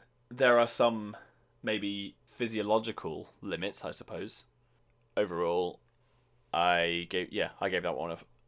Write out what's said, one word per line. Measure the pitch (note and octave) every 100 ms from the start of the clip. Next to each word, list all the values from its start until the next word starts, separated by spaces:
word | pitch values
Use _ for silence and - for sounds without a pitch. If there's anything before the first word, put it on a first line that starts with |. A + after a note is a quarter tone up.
| _ _ _
there | B2+ B2+ A#2+
are | A#2
some | - A#2+ A2+ G#2 G#2 - _ _ _
maybe | A2+ G#2+ G2+ G2+ G2 - _
physiological | - A#2 A2 G#2 A2 A2+ G2+ F2 D#2 F#2 _
limits, | G2 E2+ G2 - D#2+
I |
suppose. | - - F2 G2+ - - _ _ _ _ _ _ -
Overall, | G#2 E2+ E2+ F2 F2 - _ _ _ _ _ _ _
I | - F2 F2 E2+ E2+ E2+
gave, | F#2 F2
yeah, | G2+ D#2+ -
I | G2
gave | F2+
that | F2 C#2
one | E2+
a, | E2 - _